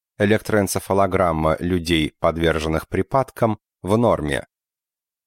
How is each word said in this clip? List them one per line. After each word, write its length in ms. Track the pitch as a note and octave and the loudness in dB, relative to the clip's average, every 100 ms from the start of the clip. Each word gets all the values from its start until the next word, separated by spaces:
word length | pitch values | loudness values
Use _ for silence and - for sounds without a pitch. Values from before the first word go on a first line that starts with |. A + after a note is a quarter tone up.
| _ - | _ -2
электроэнцефалограмма 1400 | G2+ G#2+ - G#2+ F#2+ G2 - F#2+ G2 F2+ F2+ D#2+ D#2 D#2+ | 0 0 2 0 0 -4 -2 0 2 2 2 2 0 0
людей, 540 | F2 F2+ E2 E2 D#2 - | -2 -2 0 0 0 -2
подверженных 680 | E2+ D#2+ E2 D#2 D#2+ D#2+ - | -2 0 0 0 -2 -4 -4
припадкам, 720 | F#2+ - C#3 C3 - A2+ G#2+ _ _ | -6 -2 -2 -4 -2 -2 -2 _ _
в 160 | F2+ A2 | -2 0
норме. 480 | A#2 D#2+ D2 C2 - _ _ _ _ _ _ _ | 2 0 -2 -4 -6 _ _ _ _ _ _ _